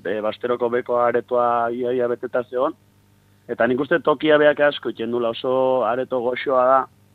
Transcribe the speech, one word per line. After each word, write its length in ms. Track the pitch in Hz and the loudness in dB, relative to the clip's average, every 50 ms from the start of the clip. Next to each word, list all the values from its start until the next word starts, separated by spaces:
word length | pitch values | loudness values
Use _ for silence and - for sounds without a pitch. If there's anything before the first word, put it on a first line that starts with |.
| - | -6
be, 160 | 85 101 107 | -6 -4 -2
Basteroko 480 | 104 107 107 - - 120 123 120 123 117 | -2 -4 -4 -4 -4 -4 -2 -2 -2 -2
beko 300 | 120 123 123 - 120 120 | -2 -2 -2 -2 0 0
aretoa 720 | 120 120 117 120 113 - 123 120 120 120 120 120 117 117 | 2 2 0 0 -2 -2 0 0 2 2 0 0 0 -2
ia, 200 | 120 123 123 120 127 | -4 -4 -4 -4 -2
ia 140 | 127 120 | -2 -2
beteta 360 | 120 120 110 - 123 - 127 117 | -2 -2 -4 -6 -6 -4 -6 -6
zegoen, 320 | - 127 123 135 156 - _ _ _ _ _ _ _ _ _ _ _ _ _ _ - | -4 -4 -4 -2 -4 -4 _ _ _ _ _ _ _ _ _ _ _ _ _ _ -8
eta 180 | 120 - 117 | -4 0 0
nik 120 | 120 127 123 | 0 0 0
uste 200 | 147 135 175 160 | 0 0 -2 0
tokia 380 | 123 156 151 127 151 151 151 | 2 0 0 2 2 4 4
beak 220 | 147 147 147 143 143 | 6 6 4 4 4
asko 300 | 147 147 143 - - 123 | 2 0 0 -2 -6 -8
iten 220 | 110 - 113 117 | -6 -6 -6 -4
dula, 180 | 120 120 117 113 | -2 -2 -2 -2
oso 540 | 113 - - 131 127 131 131 131 131 131 117 | -4 -4 -2 -2 0 2 2 2 2 0 0
areto 360 | 104 120 127 131 120 131 127 | 0 -2 -2 -4 -4 -4 -4
goxoa 460 | 117 127 127 123 - 147 131 127 123 | -2 -2 -4 -4 -2 0 2 2 4
da, 100 | 127 135 131 127 - _ _ _ _ | 4 4 2 2 -2 _ _ _ _